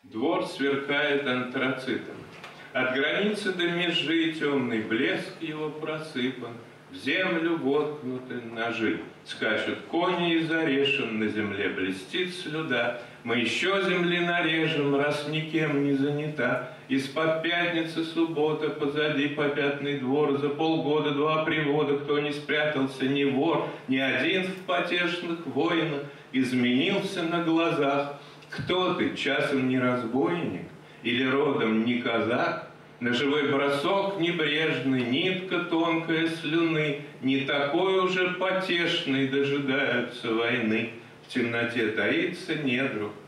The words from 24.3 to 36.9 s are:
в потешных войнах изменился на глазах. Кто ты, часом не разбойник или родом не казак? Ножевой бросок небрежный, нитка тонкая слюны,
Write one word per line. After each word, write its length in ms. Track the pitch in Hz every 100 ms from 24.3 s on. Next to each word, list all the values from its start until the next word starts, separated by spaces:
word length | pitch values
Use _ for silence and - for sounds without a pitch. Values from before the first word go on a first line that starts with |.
| 190
в 120 | 185 185
потешных 840 | - 175 175 175 175 175 170 165 139
войнах 560 | 123 170 165 156 139 143 - -
изменился 920 | 127 123 127 120 123 175 196 - 180
на 180 | 165 170
глазах. 720 | 160 165 165 147 139 143 143 - - - -
Кто 440 | - - 180 180
ты, 200 | - -
часом 540 | - 139 139 143 135 127
не 100 | 127
разбойник 880 | 123 123 123 123 165 170 131 95 - - - -
или 200 | 117 120
родом 600 | 131 135 147 117 113 110
не 160 | 117 120
казак? 680 | - 107 107 123 - - - - - -
Ножевой 540 | 120 120 143 147 139
бросок 680 | 139 143 143 170 196 - 160
небрежный, 840 | 170 165 151 151 156 135 135 131
нитка 640 | 117 135 185 185 - 175
тонкая 640 | 165 165 165 165 160 160 165
слюны, 760 | 165 160 165 165 156 151